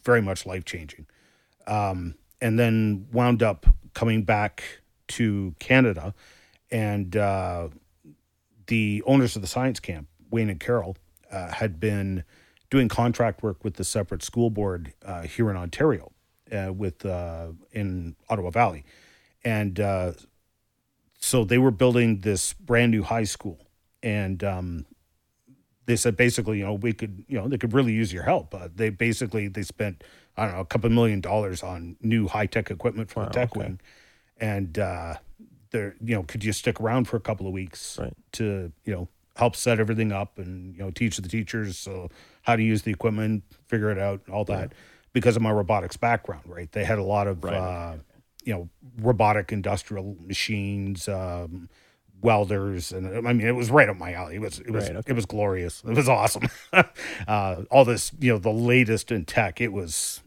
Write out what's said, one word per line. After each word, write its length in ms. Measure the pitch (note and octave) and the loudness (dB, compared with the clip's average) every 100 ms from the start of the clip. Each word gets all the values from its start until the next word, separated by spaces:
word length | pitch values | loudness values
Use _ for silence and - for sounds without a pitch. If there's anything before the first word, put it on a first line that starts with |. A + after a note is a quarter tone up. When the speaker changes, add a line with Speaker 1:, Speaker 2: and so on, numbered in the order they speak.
Speaker 1:
very 180 | - A#2+ | 4 4
much 240 | F#2+ F#2 F#2 | 4 -2 -6
life-changing. 640 | F#2 - E2+ D2+ - D2 _ _ _ _ _ - | -8 -8 -12 -14 -18 -20 _ _ _ _ _ -2
Um, 480 | G#2 G2+ F#2 E2+ - _ _ | 0 0 -2 -6 -10 _ _
and 180 | A#2 A2+ | 2 4
then 480 | A#2 A2 G#2+ G2 G#2 | 4 4 2 0 -2
wound 300 | B2 B2 A#2 | 2 4 4
up 240 | A2 F#2+ - - - - | 4 8 8 8 4 -2
coming 260 | A#2 A2 | 2 2
back 580 | G2+ G#2 G#2 - - - _ _ - | 2 2 0 -6 -16 -18 _ _ -8
to 480 | - A2+ G2+ F#2 D#2+ | -2 0 0 -4 -6
Canada, 540 | - C3 B2 E2 F#2 - - _ _ _ _ | 4 4 4 2 -6 -10 -18 _ _ _ _
and, 460 | A2+ G#2+ G#2 F#2 G#2+ | -2 0 -2 -2 0
uh, 520 | G2+ G2 F2+ F2 E2 - _ _ - - _ _ _ _ - | 0 0 -2 -6 -8 -12 _ _ -20 -20 _ _ _ _ -2
the 340 | A2+ G#2 G#2 - | 0 2 0 4
owners 280 | C3+ A#2+ G#2+ | 6 6 0
of 60 | |
the 60 | F#2+ | -6
science 320 | B2 C3 A2+ | -2 -2 -2
camp, 280 | - D#2+ D2 _ _ | -6 -10 -12 _ _
Wayne 200 | A#2 G#2+ | -2 -2
and 80 | E2+ | -2
Carol, 380 | - A#2+ F#2 F#2 _ _ _ | -2 -2 -2 -10 _ _ _
uh, 200 | F#2+ F2 | -10 -8
had 280 | - A2 D#2+ | -4 -4 -2
been 440 | G#2+ G2+ G2 F#2 - _ _ _ _ | -2 0 -2 -4 -6 _ _ _ _
doing 180 | C3+ A#2 | 2 4
contract 520 | - A#2+ A2+ A2+ - | 2 2 2 0 0
work 220 | A2 F2+ | -4 -4
with 120 | G#2+ - | -6 -4
the 80 | |
separate 380 | - A2 F#2+ F#2 | -4 -4 -4 -6
school 260 | - A#2+ A#2 | -4 0 0
board, 420 | G#2 G2+ F2 D2+ - | 0 -2 -4 -10 -14
uh, 180 | G2 F2 | -12 -10
here 260 | E2+ - A2 | -6 -2 0
in 80 | F#2+ | -2
Ontario, 540 | E2+ - D3+ G#2 - - _ _ _ | -6 2 2 2 -4 -20 _ _ _
uh, 200 | G#2 F#2+ | -6 -4
with, 320 | F#2+ G2 - G2 | -4 -6 -6 -6
uh, 420 | F2 F2 E2 E2 E2 _ | -6 -6 -10 -12 -16 _
in 440 | G#2+ G2 F2+ E2+ - - | -6 -4 -4 -8 -10 -6
Ottawa 200 | G#2+ F2 | -4 0
Valley. 320 | A#2 A2 D#2 - _ _ _ _ _ | 2 0 0 -14 _ _ _ _ _
And, 360 | A#2 G#2+ G2+ F#2 | -2 0 -2 -2
uh, 340 | G2+ F#2+ F2+ - - _ _ _ _ _ _ _ _ _ | 0 0 -2 -6 -16 _ _ _ _ _ _ _ _ _
so 240 | - B2+ | 0 2
they 140 | G2+ A#2+ | 4 6
were 140 | C3 | 6
building 500 | G#2 B2+ A#2+ A#2 G2+ | 6 4 6 4 2
this 320 | G#2 F#2+ - | 0 0 -2
brand 380 | - - A#2+ A#2+ | -6 2 4 6
new 120 | A2 | 4
high 200 | F2+ A2+ | 2 -2
school, 360 | G#2 - G2+ E2 _ _ _ _ | -2 -6 -10 -12 _ _ _ _
and, 420 | A2+ G#2 F#2+ F#2 | -4 -2 -2 -2
um, 420 | G2 F#2 F2+ E2 - _ _ _ _ _ _ _ _ _ - | -4 -4 -4 -6 -10 _ _ _ _ _ _ _ _ _ 0
they 100 | A#2 | 2
said, 200 | A#2+ G2+ | 2 4
basically, 440 | A#2+ A#2 G#2+ G#2 | 2 2 -2 -2
you 60 | G2 | -2
know, 80 | |
"We 200 | G2+ A#2 | -2 -2
could, 320 | G#2+ G#2+ F#2+ - | -4 -8 -10 -8
you 100 | B2 | -6
know, 100 | A2+ | -2
they 100 | B2 | -2
could 160 | A#2+ | 2
really 180 | B2+ B2 | 2 4
use 200 | A2 G#2 | 2 0
your 100 | F2 | -2
help." 300 | G#2 E3+ - F#2+ | 0 0 -2 -10
Uh, 140 | F2 | -12
they 160 | F2 A2 | -4 -2
basically, 580 | G2 A#2 G#2 A2 A2 G2+ | 0 -2 -2 -4 -4 -4
they 140 | G2 | -6
spent 400 | F#2 - G#2 F2 - - _ - | -8 -6 -6 -6 -16 -20 _ -4
I 80 | G#2+ | -4
don't 100 | F2+ | -4
know, 60 | |
a 40 | F#2 | -4
couple 240 | A2+ A#2 | 0 4
million 320 | A#2 A2+ G2 | 4 4 2
dollars 400 | F#2 G#2+ G2+ F2+ | 0 0 0 -4
on 320 | F#2+ F2 E2+ - | -8 -10 -12 -6
new 260 | A2+ A2+ G2 | 0 2 2
high-tech 440 | G#2+ G2+ A2+ - | 0 -2 -2 -4
equipment 380 | F2+ A#2+ A2 G#2+ | -4 -4 -4 -6
for 100 | - | -6
the 40 | G#2 | -4
Speaker 2:
Wow, 40 | |
Speaker 1:
tech 240 | B2+ A#2+ G#2+ | -2 -2 -2
Speaker 2:
okay. 40 | G#2+ | -6
Speaker 1:
wing. 120 | F#2 - _ _ _ _ - | -8 -14 _ _ _ _ -6
And, 400 | A2 G2+ F#2 F#2 | -4 -2 -2 -2
uh, 360 | F#2 F2 E2 D#2 - - - _ _ | -4 -4 -8 -10 -14 -20 -20 _ _
they're, 240 | A#2 G2 - | -4 -4 -6
you 120 | A2+ A2 | -2 -2
know, 80 | |
could 200 | E2 A2 | -2 -4
you 80 | G2+ | -4
stick 260 | G2 A#2+ - | -2 -2 0
around 260 | A2 B2+ A2+ | 0 2 0
for 100 | A2+ | -2
a 20 | |
couple 280 | - G2 F#2+ | -2 -4 -4
of 60 | |
weeks 440 | F#2+ F#2 - - - | -6 -8 -12 -12 -8
Speaker 2:
Right. 140 | - - _ | -8 -10 _
Speaker 1:
to, 380 | - G#2+ G2 F2 - - | -4 -2 -2 -6 -10 -6
you 80 | |
know, 140 | F#2 F2 _ _ - | -6 -8 _ _ 2
help 200 | A#2+ - | 2 2
set 240 | B2 A2+ | 2 2
everything 320 | G#2+ A2+ A2 | 2 0 0
up 260 | G2 G2+ - | -2 -6 -10
and, 380 | F2+ F#2 F2+ E2+ | -12 -12 -12 -10
you 40 | |
know, 80 | G2 | -10
teach 260 | - A#2 - | -2 -2 -2
the 100 | F2+ | -4
teachers, 480 | A2+ G2+ A2+ G#2 E2+ | -6 -4 -6 -6 -8
so 320 | - F#2 F2 - - _ | -10 -12 -12 -16 -20 _
how 120 | - A2+ | 0 4
to 60 | |
use 200 | A2 A2 | 4 2
the 80 | A2+ | 0
equipment, 520 | G2+ A#2 G#2+ A2 G#2+ - - _ | -2 0 0 0 -2 -6 -20 _
figure 220 | A2+ G#2+ | -2 0
it 80 | G2 | 0
out, 240 | G2+ G2+ - | -2 -4 -6
all 140 | G2+ G2+ | -4 -2
Speaker 2:
Yeah. 100 | G2 | -4
Speaker 1:
that, 160 | - - - _ _ | -6 -12 -20 _ _
because 220 | B2 A#2+ A2 | 2 4 4
of 60 | |
my 100 | A2+ | 4
robotics 460 | G#2 F#2 G#2 F#2 - | 2 2 0 -2 -2
background, 460 | A#2+ A#2 - E2 F2+ | 0 0 -2 -12 -14
right? 260 | F2 E2+ | -16 -8
They 120 | G#2+ | -4
had 160 | G2+ A2 | -2 0
a 40 | |
lot 240 | F#2+ G#2 G2+ | 0 0 0
of, 160 | F2+ | -2
Speaker 2:
Right. 120 | F2+ F#2 | -4 -4
Speaker 1:
uh, 400 | F#2 F2 E2+ D#2+ - _ _ - | -4 -6 -8 -12 -16 _ _ -12
you 100 | - | -6
know, 160 | F#2 E2+ - C3 A#2 | -6 -8 -16 -16 -2
robotic 500 | A2 A2+ G#2+ G#2+ F#2+ | 0 4 4 2 0
industrial 640 | G#2 G2 G2+ - G2 G2 F2+ | -4 -2 -4 -4 -8 -8 -10
machines, 880 | F2 F#2+ - G#2 G2+ G2+ G2 F#2+ - | -8 -4 -2 -2 -2 -4 -4 -6 -6
um, 600 | F#2+ F#2 F2 E2 F2 E2+ _ _ _ _ F#2 | -4 -4 -6 -8 -12 -16 _ _ _ _ 0
welders, 720 | A2+ G#2 G2 G2+ G2 F#2 - | 4 4 4 0 -2 -4 -6
and, 360 | F#2 F#2+ A2 A#2+ | -8 -6 -4 2
I 60 | |
mean, 140 | A#2+ A2+ | 2 2
it 80 | B2 | 0
was 140 | A#2 | 4
right 180 | D3 G#2+ | 6 6
up 80 | F#2 | 2
my 160 | F2 | -8
alley. 220 | F2 E2+ G2+ | -8 -8 -8
It 60 | |
was, 180 | A2 - | -8 -8
it 100 | - | -6
was, 180 | G#2+ G2 | -4 -2
Speaker 2:
Right, 60 | G#2+ | -4
okay. 140 | A2+ | -2
Speaker 1:
it 20 | |
was 120 | A#2+ G2 | -2 -2
glorious. 560 | G#2 G#2 F#2 F2 - | -2 0 0 -4 -8
It 120 | A2+ A#2 | 0 2
was 120 | C3 | 4
awesome. 360 | A2+ G#2+ - - - - | 4 4 0 -4 -6 0
<laughs> 120 | F#3 - - - - F#2+ | 2 2 -2 -12 -8 -2
Uh, 360 | G#2 F#2+ F2+ G2+ | 0 0 -4 4
all 140 | C3+ B2 | 6 6
this, 260 | A2 - - | 4 -2 0
you 120 | B2 | 2
know, 60 | A2 | 4
the 140 | G#2+ | 2
latest 600 | A2 A#2+ B2+ A2 A2 - | 2 4 4 4 0 0
in 140 | A2 D#2 | -4 -2
tech, 340 | - G2+ - | 0 0 -2
it 140 | A#2 | -4
was, 480 | G2 E2+ - - - | -4 -6 -6 -6 -8